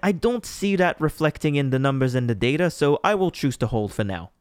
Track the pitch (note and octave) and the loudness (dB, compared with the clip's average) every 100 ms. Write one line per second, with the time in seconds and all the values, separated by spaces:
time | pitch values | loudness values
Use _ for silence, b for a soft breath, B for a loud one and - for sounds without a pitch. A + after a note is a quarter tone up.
0 | F#3+ F3 A#3 A#3+ - - G3 F#3+ F3 - | -2 0 0 -2 -6 -4 -2 2 2 2
1 | D#3 - D#3 - D#3 C#3+ C#3 C3 C#3 C3+ | -2 0 -2 0 0 0 0 2 2 2
2 | C3 B2+ A#2+ G#2+ A#2 D3 F3 - D3 D3 | 0 0 0 0 0 2 0 2 2 2
3 | F#3+ G#3 F#3 - C#3+ B2 A#2 A#2 G#2 - | 2 2 0 0 -4 -2 -2 -2 -4 -4
4 | G#2 F2+ E2+ _ | -4 -6 -10 _